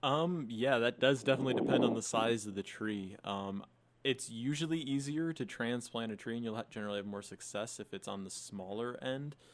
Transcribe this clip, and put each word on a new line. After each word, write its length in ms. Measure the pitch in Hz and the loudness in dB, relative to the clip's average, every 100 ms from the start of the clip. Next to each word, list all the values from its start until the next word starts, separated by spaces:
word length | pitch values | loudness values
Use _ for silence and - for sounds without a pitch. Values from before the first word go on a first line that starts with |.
Um, 440 | 143 147 170 175 120 | 4 4 4 0 -2
yeah, 280 | 113 127 127 | 0 4 6
that 200 | 117 - | 4 6
does 240 | 131 139 | 4 6
definitely 320 | 139 131 131 | 4 4 4
depend 300 | 120 - 131 | 4 6 6
on 100 | 123 | 6
the 80 | 113 | 4
size 440 | - 113 113 117 104 | 0 2 4 2 0
of 80 | 98 | -4
the 60 | |
tree. 540 | 98 - 107 104 95 101 | -6 -4 -4 -2 -4 -8
Um, 420 | - 98 98 98 - _ _ _ | -4 -4 -2 -6 -10 _ _ _
it's 260 | 139 131 - | -2 -2 -4
usually 500 | 113 123 147 160 160 | -4 -2 0 0 0
easier 520 | 135 139 139 151 165 | 0 -2 0 -2 -2
to 140 | 160 113 | -2 -6
transplant 640 | - 117 120 117 117 113 | -2 -2 -2 -4 -4 -4
a 60 | 104 | -4
tree, 180 | - | -4
and 80 | 117 | -4
you'll 120 | 117 110 | -2 -4
ha-, 80 | 113 | -6
generally 260 | 110 104 101 | -6 -4 -2
have 100 | 101 | -4
more 160 | 101 | -8
success 560 | 101 98 - 104 113 - | -10 -12 -6 -4 -4 -6
if 160 | 104 | -10
it's 140 | 98 - | -8 -6
on 160 | 101 | -6
the 60 | 95 | -6
smaller 680 | - - 101 92 104 120 123 | -10 -10 -10 -6 -4 -4 -4
end. 360 | 131 135 147 147 - | -4 -4 -6 -12 -20